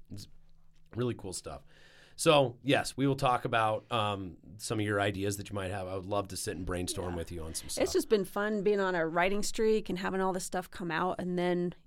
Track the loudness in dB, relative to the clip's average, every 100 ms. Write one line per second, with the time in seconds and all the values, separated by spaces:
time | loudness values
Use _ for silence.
0 | -14 -14 -14 -18 -20 -20 -20 -20 -12 -4
1 | -4 -4 -8 -10 -10 -12 -16 -20 -20 -20
2 | -20 0 6 6 6 0 2 2 2 0
3 | 2 4 2 2 2 2 4 2 -2 0
4 | 0 0 -6 -12 -18 -12 -4 -2 2 2
5 | 2 2 -2 -2 -4 -6 -4 -4 -4 -6
6 | -2 -2 -2 -6 -6 -6 -4 -2 -2 -4
7 | -4 -4 -6 -6 -8 -8 -8 -2 0 0
8 | 2 2 2 -2 -2 0 2 2 2 2
9 | 0 2 2 2 0 2 4 4 2 -4
10 | -2 0 0 0 -2 -4 -6 -8 -4 0
11 | 0 -2 -2 0 2 2 0 -4